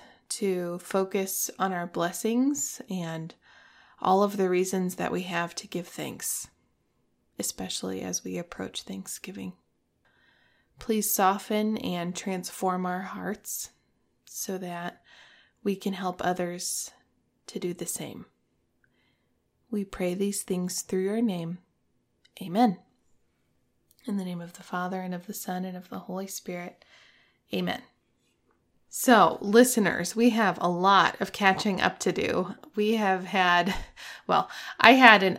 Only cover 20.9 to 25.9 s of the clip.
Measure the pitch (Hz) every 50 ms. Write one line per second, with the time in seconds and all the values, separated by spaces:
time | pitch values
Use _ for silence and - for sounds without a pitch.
20.9 | - 185 185 196 208 226 247 220 185 175 165 165 175 180 - _ _ _ _ _
21.9 | _ _ _ _ _ _ _ _ _ - - 180 170 214 254 226 180 - - _
22.9 | _ _ _ _ _ _ _ _ _ _ _ _ _ _ _ _ _ _ _ _
23.9 | _ _ _ - 202 196 185 180 180 175 170 170 - - - - - 180 180 180
24.9 | 185 185 185 185 180 175 175 - 196 - - - 180 180 185 185 180 180 180 -